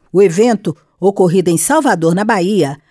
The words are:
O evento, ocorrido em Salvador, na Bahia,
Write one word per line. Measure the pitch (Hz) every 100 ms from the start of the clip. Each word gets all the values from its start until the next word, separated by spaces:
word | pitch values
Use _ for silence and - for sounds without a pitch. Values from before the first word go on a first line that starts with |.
| _
O | 175
evento, | 196 165 240 208 - - _ _
ocorrido | 185 196 185 185 175
em | 165
Salvador, | - 302 254 180 165
na | 180
Bahia, | 214 208 175 208 139 147 _